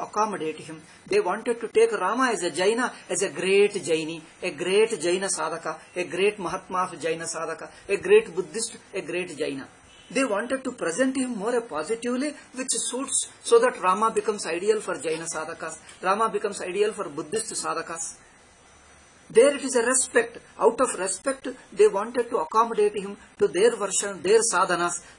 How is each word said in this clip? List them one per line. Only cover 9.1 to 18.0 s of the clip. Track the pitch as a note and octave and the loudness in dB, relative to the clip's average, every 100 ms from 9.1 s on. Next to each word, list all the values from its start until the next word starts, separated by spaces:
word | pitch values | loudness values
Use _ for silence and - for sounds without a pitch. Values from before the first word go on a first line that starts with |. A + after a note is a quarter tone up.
| F3 F3+ C#3+ | -6 -6 -6
Jaina. | C#3+ C3+ B2+ - - - - | -6 -6 -12 -18 -20 -20 -8
They | A3 | -2
wanted | C4 G3+ A#3 C4+ | 0 0 -2 -4
to | C4 | -4
present | - E3 E3 C4 C4 | -6 -2 0 0 0
him | B3+ A3 | -2 -4
more | G#3 B3 | -2 -2
positively, | A#3 D3+ - A3+ B3 B3+ D4 C#4 - | -2 -6 -4 -4 -2 -2 -4 -8 -12
which | B3 C4 | -8 -6
suits, | A#3 - B3+ C4+ - - - | -4 -4 -6 -4 -4 -6 -10
so | - A#3 | 4 6
that | B3 - | 6 2
Rama | F#3 G3 A3 | 0 2 2
becomes | G3+ G#3 G#3 | 0 -2 -2
ideal | F3 E3+ G3+ G#3+ | -4 -2 0 0
for | G3+ | -2
Jaina | E3 E3 D#3+ | -6 -4 -4
sadhakas, | E3 D#3+ D#3 E3 E3 - - - | -4 -8 -8 -8 -10 -12 -18 -4
Rama | F3+ G3+ A3+ | 0 2 2
becomes | G3+ G#3 G3 | 0 -4 -4
ideal | F3+ F3+ G#3+ | -4 0 0
for | G#3 F3 | 0 -6
Buddhist | C#3+ D#3+ G#3+ - | -8 -6 -6 -6
sadhakas. | F3 D#3 D#3 D#3+ E3 | -6 -4 -4 -6 -8